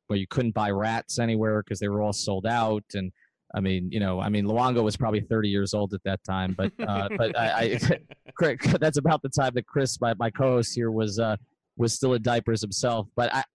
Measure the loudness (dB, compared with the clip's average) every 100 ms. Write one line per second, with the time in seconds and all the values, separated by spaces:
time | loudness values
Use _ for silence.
0 | -4 -4 0 0 0 0 0 0 -2 -2
1 | -4 -2 0 0 0 -2 -2 -4 -2 0
2 | -2 -2 -2 -2 0 0 0 -2 -4 -8
3 | -8 -10 _ _ _ -4 0 0 -2 -2
4 | 0 0 0 0 0 2 2 2 0 0
5 | 0 -2 0 0 2 0 0 -2 -2 -4
6 | -4 -4 -4 -2 -2 -2 -4 -4 -4 -2
7 | -4 -2 -2 0 0 0 0 0 0 0
8 | -4 -20 -18 0 0 2 2 4 2 2
9 | 2 2 0 0 2 0 -2 0 0 0
10 | -2 0 -2 2 2 4 2 0 0 0
11 | 0 0 0 -2 -6 _ _ -2 0 2
12 | 2 2 2 2 2 -2 -2 -2 0 0
13 | -2 -2 0 0 -2